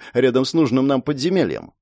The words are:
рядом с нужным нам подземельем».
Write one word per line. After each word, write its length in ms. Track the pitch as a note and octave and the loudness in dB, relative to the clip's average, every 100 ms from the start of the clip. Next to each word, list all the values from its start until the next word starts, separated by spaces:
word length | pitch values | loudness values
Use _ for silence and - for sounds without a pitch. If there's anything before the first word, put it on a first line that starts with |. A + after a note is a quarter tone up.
| - | -6
рядом 320 | A#2+ C3 B2+ | 0 2 2
с 80 | C3+ | 0
нужным 340 | D#3+ C3+ C3 C3+ | 0 2 2 0
нам 140 | C3+ | -2
подземельем». 720 | D3 C#3 E3 F#3 G2+ G#1+ G1+ _ | -2 -4 -2 0 -2 -4 -12 _